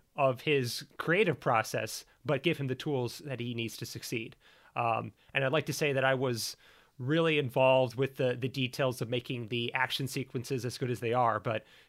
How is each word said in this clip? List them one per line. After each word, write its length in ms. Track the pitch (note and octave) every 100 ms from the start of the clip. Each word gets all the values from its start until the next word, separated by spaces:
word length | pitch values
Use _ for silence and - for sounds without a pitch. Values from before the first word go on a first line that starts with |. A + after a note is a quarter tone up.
| _ -
of 260 | C3+ A#2+
his 440 | - C#3+ A#2+ - - -
creative 420 | - F3+ F#3 C3
process, 640 | D3 A2+ - B2 A2+ - - _
but 200 | B2+ C#3
give 140 | E3+ D#3
him 100 | C#3
the 80 | B2+
tools 460 | D#3 C3+ A#2+ - D3
that 140 | B2
he 160 | A#2+ A#2
needs 220 | A2+ -
to 80 | -
succeed. 500 | A#2 - A2+ A#2+ - - - - -
Um, 360 | A#2 A2+ A2+ - _
and 100 | C#3
I'd 80 | C3+
like 140 | D3+ C#3+
to 60 |
say 200 | C3+ D3+
that 120 | C3+ C3
I 80 |
was 420 | C3+ C3 A#2 - - - - _ -
really 400 | B2+ D#3+ E3 D3
involved 560 | C3 C3+ C3 C3 B2+ A2+
with 220 | C3+ -
the, 200 | C3 B2
the 80 | C3+
details 540 | C3+ B2 - C3 B2
of 80 | A2+
making 380 | B2 - B2 A2
the 260 | A#2+ A#2
action 340 | C3 B2+ - C3+
sequences 580 | C#3 B2 C3 A#2 C3 A#2+
as 120 | -
good 140 | B2
as 80 | A#2+
they 140 | A#2
are, 260 | B2 A#2 G#2+
but, 240 | A#2+ A2 - -